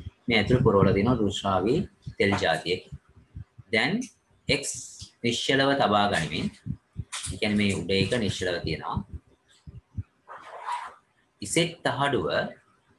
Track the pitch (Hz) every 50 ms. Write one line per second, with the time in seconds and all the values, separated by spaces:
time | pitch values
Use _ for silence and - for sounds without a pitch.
0 | - - _ _ - - 117 107 101 107 123 123 - 113 101 98 95 98 92 98
1 | 98 123 127 117 104 95 95 - - 98 95 92 92 113 139 185 208 - _ _
2 | - - - - 104 98 98 95 95 82 80 - - 85 90 - - - - -
3 | _ _ _ - - _ - - - _ _ - - - 113 110 120 151 202 247
4 | 262 - _ _ _ _ _ _ - - 135 - - - - - - - - -
5 | - - _ - - 120 113 - - - 135 135 135 139 139 135 113 98 104 101
6 | 101 101 92 82 82 76 78 - - - - - - - - - _ _ - -
7 | - - - - - - 98 98 107 104 104 104 104 101 92 80 85 87 98 98
8 | 98 - 123 120 104 92 - - 92 90 87 85 - 82 78 - 76 87 131 -
9 | - - - - _ _ _ _ _ _ _ _ - - - 120 _ _ - -
10 | - _ _ _ _ - - - - - - - - - - - - - - -
11 | _ _ _ _ _ _ _ - 104 - - 165 170 165 - - - 135 120 131
12 | 139 135 127 101 80 71 80 107 - - - - _ _ _ _ _ _ _